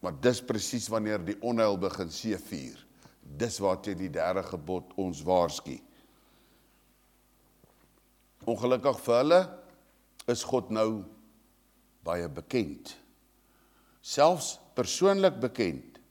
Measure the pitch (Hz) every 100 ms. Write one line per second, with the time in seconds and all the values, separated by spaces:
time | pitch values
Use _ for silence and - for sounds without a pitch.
0 | 90 73 123 120 - 113 - 123 98 110
1 | 107 107 85 104 117 117 110 98 92 87
2 | 87 78 113 95 - 73 65 - - _
3 | - _ 69 71 113 - 98 92 104 90
4 | 95 80 82 95 90 90 76 92 - -
5 | 95 80 76 92 85 - - 65 - -
6 | _ _ _ _ _ _ _ _ _ _
7 | _ _ _ _ _ _ _ _ _ _
8 | _ _ _ _ - 110 123 127 139 127
9 | - 120 143 175 185 - - - _ _
10 | _ _ - 120 - 127 - 110 110 110
11 | 98 - - _ _ _ _ _ _ _
12 | - 87 85 73 - 127 85 71 - -
13 | _ _ _ _ _ _ _ _ _ _
14 | - - 151 175 - - - - 123 -
15 | 190 196 190 131 120 - 98 69 - -
16 | _